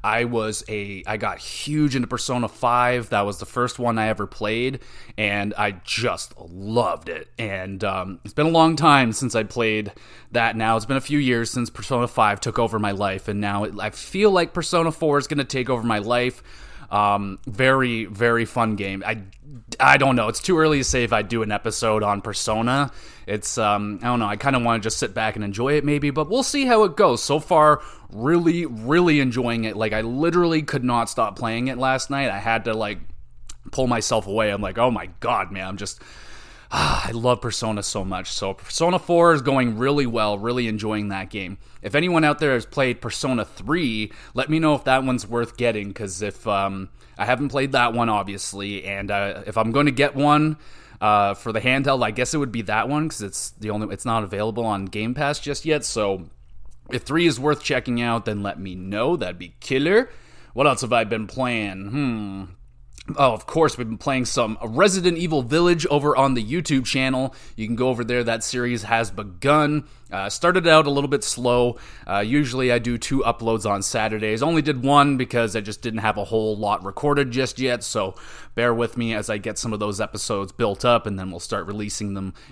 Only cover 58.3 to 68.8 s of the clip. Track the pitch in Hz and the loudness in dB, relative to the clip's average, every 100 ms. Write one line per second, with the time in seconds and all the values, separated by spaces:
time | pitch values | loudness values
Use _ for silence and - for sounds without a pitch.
58.3 | 104 98 - 95 90 92 104 131 170 95 | -4 -4 -6 -10 -8 -6 -2 0 0 -2
59.3 | 87 90 - - 135 151 214 262 - - | -8 -14 -16 -2 0 4 4 2 -10 -20
60.3 | - - 113 143 123 117 120 107 113 101 | -20 -12 0 2 2 2 2 2 -2 -4
61.3 | 127 127 117 104 95 101 135 139 113 101 | -4 -2 -2 -4 -6 -6 -2 -2 -2 -6
62.3 | 95 90 90 - - - - - 143 135 | -8 -12 -16 -20 -20 -20 -18 -10 2 2
63.3 | 107 - 160 151 - 113 110 147 131 123 | 2 -2 2 2 2 -8 -4 -2 -2 0
64.3 | - 110 110 113 117 202 190 180 165 175 | 0 0 -2 -6 4 4 4 0 0 0
65.3 | 151 117 156 175 170 160 147 147 131 135 | 0 2 4 4 4 2 2 4 4 4
66.3 | 123 107 165 160 139 120 135 131 131 131 | 2 0 -4 0 0 0 0 0 0 -4
67.3 | - - - 110 117 127 120 117 123 117 | -6 -16 -8 -4 0 0 0 0 0 0
68.3 | 113 - 127 123 120 | -2 -2 -4 -2 -4